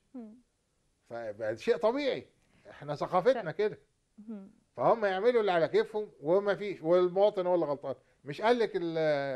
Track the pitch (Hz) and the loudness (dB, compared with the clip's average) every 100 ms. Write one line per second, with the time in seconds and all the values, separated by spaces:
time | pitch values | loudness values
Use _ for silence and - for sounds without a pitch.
0 | _ 254 220 240 _ _ _ _ _ _ | _ -18 -18 -20 _ _ _ _ _ _
1 | - 117 113 104 110 113 - 233 214 269 | -16 -12 -10 -6 -6 -4 0 2 2 0
2 | 277 156 - _ _ _ - - 147 143 | -2 -4 -8 _ _ _ -20 -16 -10 -8
3 | 156 175 202 254 165 143 214 151 _ _ | -2 0 2 2 -2 -2 -2 -4 _ _
4 | _ - 208 208 196 _ _ - 143 226 | _ -20 -16 -16 -16 _ _ -2 2 2
5 | 208 190 233 247 202 175 151 185 220 214 | 0 0 2 2 2 2 2 2 0 -4
6 | 214 - 143 185 202 175 208 139 160 180 | -10 -6 0 2 2 -2 -4 -4 2 4
7 | 180 185 208 202 180 180 147 135 139 123 | 4 4 2 2 0 2 0 -4 -6 -10
8 | _ _ 131 160 214 247 208 196 170 160 | _ _ -14 -2 2 2 0 -2 -4 0
9 | 156 143 139 | 0 0 -2